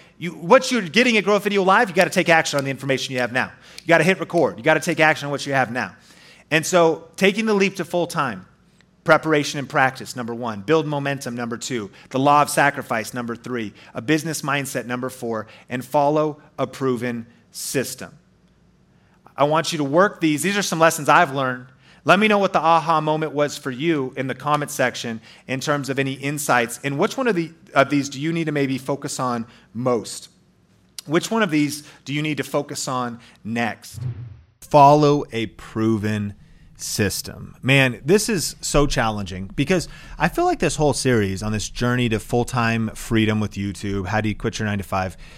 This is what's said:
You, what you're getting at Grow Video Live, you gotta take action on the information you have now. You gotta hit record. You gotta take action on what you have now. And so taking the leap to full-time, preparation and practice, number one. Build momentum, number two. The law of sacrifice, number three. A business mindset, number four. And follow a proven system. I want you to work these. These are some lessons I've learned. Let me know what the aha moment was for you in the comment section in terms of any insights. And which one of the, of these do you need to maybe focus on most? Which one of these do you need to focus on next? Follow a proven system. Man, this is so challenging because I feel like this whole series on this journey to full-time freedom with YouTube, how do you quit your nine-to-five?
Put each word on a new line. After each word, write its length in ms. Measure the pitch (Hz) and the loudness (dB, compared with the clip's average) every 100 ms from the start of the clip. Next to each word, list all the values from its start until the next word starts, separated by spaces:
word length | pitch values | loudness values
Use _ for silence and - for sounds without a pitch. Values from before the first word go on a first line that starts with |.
| - - | -20 -12
You, 140 | 165 | -12
what 420 | - 170 254 254 | -8 4 4 4
you're 80 | 247 | -2
getting 380 | 175 208 247 220 | 0 2 4 2
at 60 | |
Grow 140 | 180 202 | 2 2
Video 240 | 202 202 | 2 2
Live, 280 | 185 208 220 | 4 4 4
you 40 | |
gotta 140 | 170 165 | 2 2
take 220 | 185 170 | 2 4
action 280 | 165 - 143 | 4 4 -2
on 60 | |
the 60 | 135 | -4
information 420 | 131 139 131 - | -6 -2 -2 -2
you 80 | 127 | -4
have 120 | 120 | -2
now. 200 | 127 95 - - - | -2 -4 -8 -20 -12
You 40 | - | 2
gotta 160 | 165 | 4
hit 160 | 165 185 | 6 2
record. 380 | 165 170 120 92 | 0 0 0 0
You 80 | |
gotta 160 | 135 156 | 2 2
take 180 | 180 156 | 0 2
action 280 | 156 147 143 | 2 2 -4
on 40 | |
what 160 | 139 143 | -6 -2
you 60 | |
have 180 | 135 113 | -2 0
now. 240 | 120 95 - _ - - - - | -4 -6 -10 _ -20 -20 -20 0
And 140 | 160 | 0
so 420 | 151 180 165 151 - - | 4 4 4 2 -8 2
taking 280 | 196 208 | 2 2
the 80 | 220 | 0
leap 240 | 202 196 190 | 2 2 -2
to 80 | |
full-time, 640 | 160 175 165 165 135 95 - _ _ _ _ _ | -4 -4 -2 -2 -4 -6 -14 _ _ _ _ _
preparation 540 | - 151 160 147 139 147 | 4 4 4 0 0 -6
and 100 | 127 | -4
practice, 480 | 147 131 131 - 127 | 0 0 0 -12 -10
number 180 | 117 | -8
one. 280 | 117 120 104 | -8 -8 -8
Build 240 | 98 160 151 | 0 0 0
momentum, 500 | 143 139 135 127 120 | -4 -4 -6 -8 -8
number 220 | 117 117 | -8 -8
two. 320 | - 120 98 - - | -6 -6 -8 -16 -8
The 100 | 131 | 0
law 220 | 143 147 | 4 4
of 80 | 143 | 4
sacrifice, 640 | 156 143 135 - 113 107 | 4 2 0 -6 -6 -4
number 240 | 123 117 113 | -8 -8 -10
three. 380 | 120 123 104 - - | -8 -6 -6 -12 -14
A 80 | - | -10
business 400 | 113 156 160 147 | -2 0 0 -6
mindset, 460 | 147 139 135 131 117 | -2 -2 -2 -6 -6
number 240 | 123 127 | -6 -6
four. 360 | - 117 110 104 - - | -8 -6 -6 -8 -18 -10
And 160 | 123 | -10
follow 560 | 123 147 143 151 151 147 - - | -2 2 2 2 -2 -6 -16 -8
a 80 | 131 | -8
proven 600 | - 131 120 120 117 110 _ _ | -2 -2 -2 -4 -6 -12 _ _
system. 680 | - - 135 117 - 87 - _ _ _ _ _ _ _ _ _ _ - - | -14 -6 -4 -4 -8 -14 -18 _ _ _ _ _ _ _ _ _ _ -16 0
I 80 | |
want 260 | 147 156 160 | 2 2 0
you 60 | 165 | -4
to 60 | |
work 380 | 139 165 202 - | 0 2 2 2
these. 200 | 160 147 | 0 0
These 140 | 185 202 | -2 -2
are 60 | |
some 160 | - 165 | -2 2
lessons 320 | 165 156 147 | 2 2 4
I've 240 | 156 135 | 4 4
learned. 320 | 139 131 127 - _ _ - 139 | 0 -2 -4 -12 _ _ -6 2
Let 120 | 185 | 4
me 100 | 214 | 4
know 100 | 202 | 2
what 160 | 190 | 2
the 60 | 170 | 2
aha 420 | 160 165 156 156 | 4 2 4 0
moment 300 | 151 156 156 | 2 -2 -2
was 260 | 143 143 - | 0 -2 -2
for 120 | 139 | -8
you 440 | 123 165 151 131 135 | -2 0 0 -2 -6
in 100 | 127 | -6
the 80 | |
comment 360 | 123 143 147 143 | -6 -2 -2 -2
section 500 | - 123 - 117 113 - - - | -2 -2 -2 -8 -10 -12 -20 -8
in 140 | 131 | -6
terms 300 | 151 143 131 | -2 -2 -2
of 80 | 131 | -2
any 160 | 135 | -2
insights. 680 | 131 139 147 - 120 117 - | -4 -6 -4 0 2 0 -4
And 160 | 139 143 | -6 -2
which 200 | 214 - | -2 0
one 100 | 247 | -2
of 60 | |
the, 180 | 175 160 - - | -2 -4 -10 0
of 160 | 139 139 | 2 4
these 180 | 143 139 | 2 -2
do 100 | 135 | -6
you 140 | 156 | -4
need 120 | 165 | -2
to 80 | 156 | -2
maybe 260 | 147 135 131 | -2 -2 -4
focus 420 | 135 139 143 - | -4 -6 -6 -4
on 260 | 127 117 113 - _ | -4 -4 -6 -16 _
most? 560 | 113 127 117 92 - - _ _ _ _ _ _ - | -4 -2 -2 -4 -14 -16 _ _ _ _ _ _ -20
Which 260 | - 170 - | -2 -2 0
one 120 | 226 | 0
of 80 | 208 | 2
these 360 | 151 147 - - - - | 2 0 -4 -14 -18 -6
do 80 | |
you 80 | 147 | -4
need 160 | 151 135 | -2 -4
to 40 | |
focus 460 | 127 147 143 131 143 | -4 -4 -4 -8 -4
on 320 | 127 123 113 - _ | -4 -4 -8 -18 _
next? 560 | 104 117 110 - - - - - - - _ _ | -6 -2 -2 -4 -16 -10 -10 -10 -16 -18 _ _
Follow 640 | - 147 143 147 147 147 - | 4 8 10 10 6 2 -2
a 160 | 113 113 | -6 -6
proven 880 | - - 110 110 110 107 107 101 - - - - | -10 -8 0 2 2 0 -2 -4 -10 -20 -20 -20
system. 800 | - - - 98 - - 101 95 - | -14 -8 0 0 0 -10 -14 -18 -6
Man, 400 | 123 139 131 107 | 2 4 4 0
this 280 | 135 208 233 | 2 2 2
is 260 | 185 - - | -2 -4 -8
so 240 | - 151 143 | 0 2 2
challenging 640 | 139 113 104 95 92 95 | 0 0 -2 -6 -8 -8
because 320 | - 143 185 - - - - | -4 0 0 -2 -14 -16 -2
I 100 | 160 | -2
feel 180 | - 359 | 0 0
like 120 | 330 | 0
this 180 | 151 156 | -2 2
whole 180 | 147 | 0
series 480 | - 131 117 98 95 | 2 2 2 0 -4
on 100 | 107 | -4
this 160 | 107 - | -4 -6
journey 400 | - 123 123 120 | -4 -2 0 0
to 100 | 107 | -2
full-time 720 | - 123 117 123 113 113 110 | -2 -2 -2 0 0 0 -4
freedom 460 | - - 113 107 107 | -8 0 2 4 2
with 120 | 101 | -2
YouTube, 540 | 98 101 92 101 98 92 | -4 -6 -6 -6 -4 -2
how 160 | 107 | -2
do 80 | 107 | -2
you 40 | |
quit 240 | 101 117 - | -2 -4 -4
your 60 | |
nine-to-five? 540 | 107 101 92 95 92 - - | -4 -4 -4 -4 -4 -8 -20